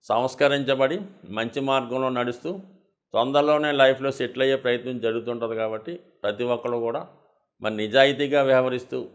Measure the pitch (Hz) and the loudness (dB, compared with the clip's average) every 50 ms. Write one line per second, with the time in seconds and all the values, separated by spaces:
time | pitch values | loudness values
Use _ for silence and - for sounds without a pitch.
0 | _ - 110 117 127 131 - - 143 139 143 139 139 123 135 131 135 135 127 113 | _ 0 0 0 0 -2 0 2 2 2 2 2 0 0 2 2 2 0 0 -4
1 | 101 95 - - - - 101 110 113 120 - 143 135 135 135 135 123 120 123 131 | -8 -12 -16 -20 -18 -10 -6 -6 -6 -4 -4 -4 -2 0 0 0 0 -2 -4 -2
2 | 131 131 127 120 123 120 120 - - 165 - 190 98 - - _ _ _ _ _ | -2 -2 0 -2 -2 -4 -4 -6 -8 -8 -8 -8 -12 -20 -20 _ _ _ _ _
3 | _ _ - 110 120 131 139 143 147 151 151 147 151 151 147 139 135 131 131 120 | _ _ 0 0 0 2 2 2 4 4 2 2 2 0 4 6 6 6 4 2
4 | 135 139 131 - 131 120 123 123 131 135 135 131 - 123 123 120 113 127 127 120 | -2 -6 -4 -2 -6 -6 -2 0 0 2 2 0 0 0 -2 -2 -2 -8 -8 -2
5 | 110 113 113 117 113 117 120 117 117 113 113 110 113 110 110 107 107 - 170 175 | -2 -2 -2 -2 -4 -4 -6 -4 -4 -4 -4 -4 -4 -4 -4 -8 -10 -12 -14 -14
6 | - _ _ _ - 104 104 104 123 120 120 117 - 123 120 120 117 117 117 151 | -16 _ _ _ -4 -4 -2 -2 -2 -2 -2 -2 -2 -4 -4 -2 -2 -4 -4 -6
7 | 170 - _ _ _ _ _ _ _ _ _ _ - 107 110 107 107 107 110 131 | -8 -10 _ _ _ _ _ _ _ _ _ _ -6 -4 -2 -2 -4 2 6 6
8 | 135 139 143 - 143 135 143 143 135 135 135 131 127 127 127 123 127 - 131 127 | 6 6 4 0 -2 0 2 2 4 4 4 4 4 2 -2 -4 -8 -8 -8 -8
9 | 117 - | -8 -10